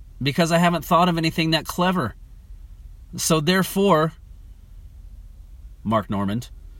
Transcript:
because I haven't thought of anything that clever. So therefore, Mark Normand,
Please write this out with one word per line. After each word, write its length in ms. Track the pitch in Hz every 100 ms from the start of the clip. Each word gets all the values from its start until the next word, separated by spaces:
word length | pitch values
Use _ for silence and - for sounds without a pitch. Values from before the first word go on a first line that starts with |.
| - -
because 300 | 131 156 165
I 60 | 170
haven't 260 | 175 170 -
thought 240 | 170 180
of 80 | 165
anything 340 | 160 170 160
that 140 | 160 -
clever. 480 | - 185 180 113 - - - - - - - - - - -
So 240 | - 160
therefore, 760 | 151 185 180 196 202 156 160 - - - - - - - - - - - - - - - - -
Mark 280 | 104 110 -
Normand, 400 | 101 98 117 - - -